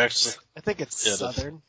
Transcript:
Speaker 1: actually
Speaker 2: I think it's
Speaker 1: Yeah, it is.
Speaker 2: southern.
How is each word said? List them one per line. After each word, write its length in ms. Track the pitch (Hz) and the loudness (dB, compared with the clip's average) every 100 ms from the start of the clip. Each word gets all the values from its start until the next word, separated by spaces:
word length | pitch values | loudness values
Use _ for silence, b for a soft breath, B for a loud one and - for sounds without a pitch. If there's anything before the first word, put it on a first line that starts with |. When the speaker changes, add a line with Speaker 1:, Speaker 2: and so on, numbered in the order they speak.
| 120 - - | 4 4 0
Speaker 1:
actually 180 | - _ - | -2 _ -8
Speaker 2:
I 40 | |
think 200 | 180 202 | -4 -2
it's 220 | 151 - 110 | -4 0 2
Speaker 1:
Yeah, 40 | |
it 40 | |
is. 40 | 98 | 2
Speaker 2:
southern. 440 | 98 - 139 156 | 0 -4 -6 -8